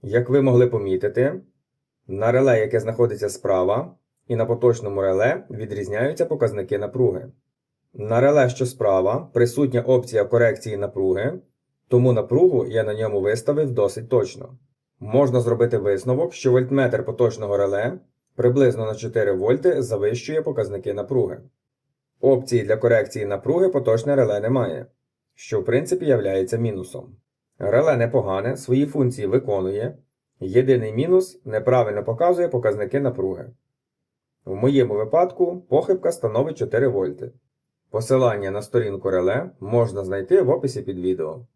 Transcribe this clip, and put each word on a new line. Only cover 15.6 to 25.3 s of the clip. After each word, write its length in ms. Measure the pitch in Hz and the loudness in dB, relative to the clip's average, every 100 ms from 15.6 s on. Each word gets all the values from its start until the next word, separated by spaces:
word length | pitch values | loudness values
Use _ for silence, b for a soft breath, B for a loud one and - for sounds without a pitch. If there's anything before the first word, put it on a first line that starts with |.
| 117 110 | 2 2
висновок, 560 | 101 95 123 127 170 | 0 0 0 0 -2
що 180 | - 131 | 0 2
вольтметр 540 | 127 127 139 127 - 120 | 4 2 0 2 0 -4
поточного 520 | 110 120 - 104 101 | 0 0 0 -2 0
реле 420 | 98 101 117 185 _ _ _ - | 2 0 -2 -6 _ _ _ 0
приблизно 500 | 123 131 127 113 110 | 2 4 2 2 -6
на 100 | 107 | -6
чотири 360 | 117 113 101 | -4 -2 0
вольти 500 | 92 104 143 185 165 | 0 0 2 2 0
завищує 600 | 120 107 104 120 - 156 | -2 -2 -2 -2 -4 -4
показники 520 | 156 127 98 98 101 | -4 -4 -4 -6 -6
напруги. 480 | 98 101 131 98 - - _ _ _ _ _ _ _ | -6 -2 -2 -2 -6 -16 _ _ _ _ _ _ _
Опції 420 | 135 127 127 120 | 2 2 2 -2
для 140 | 101 107 | 0 0
корекції 480 | 117 113 104 - 101 | 4 2 2 -6 -6
напруги 440 | 101 117 165 185 | -6 -2 2 2
поточне 460 | 151 120 113 143 139 | 0 0 0 2 2
реле 240 | 113 104 | 2 0
не 100 | 107 | 0
має, 360 | 131 107 78 - _ _ _ _ | -2 -2 -6 -12 _ _ _ _